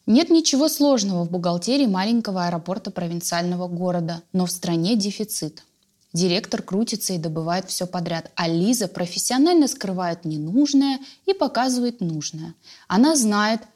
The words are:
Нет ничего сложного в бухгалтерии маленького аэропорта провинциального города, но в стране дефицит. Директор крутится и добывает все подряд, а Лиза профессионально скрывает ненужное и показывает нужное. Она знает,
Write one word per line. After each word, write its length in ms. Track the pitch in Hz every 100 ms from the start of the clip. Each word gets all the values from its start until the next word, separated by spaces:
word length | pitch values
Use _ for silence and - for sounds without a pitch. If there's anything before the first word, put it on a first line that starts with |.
| -
Нет 240 | 233 330
ничего 380 | 330 320 269 311
сложного 560 | 302 285 254 196 175
в 60 | 170
бухгалтерии 540 | 180 175 175 220 277 247
маленького 600 | 185 208 233 214 185 175
аэропорта 460 | 170 170 190 208
провинциального 720 | 180 170 170 - 170 175 180 180
города, 560 | 175 180 175 165 165 -
но 140 | 185 180
в 60 |
стране 420 | - 175 165 175
дефицит. 720 | 233 202 - 208 - 156 - _ _ _ _ _
Директор 500 | 170 185 185 185 214
крутится 500 | - 190 226 214 -
и 60 | 180
добывает 500 | 160 156 160 180 190
все 200 | - 180
подряд, 420 | 180 170 165 - -
а 100 | 170
Лиза 400 | 170 202 240 185
профессионально 800 | - 175 - - 254 320 349 269
скрывает 580 | - 190 185 175 165
ненужное 760 | 160 151 156 240 285 269 277 269 269 - 381
и 80 |
показывает 640 | 381 285 226 262 247 240 240
нужное. 540 | 175 156 - 156 165 - - - -
Она 300 | 185 294 302
знает, 460 | 220 208 214 226 -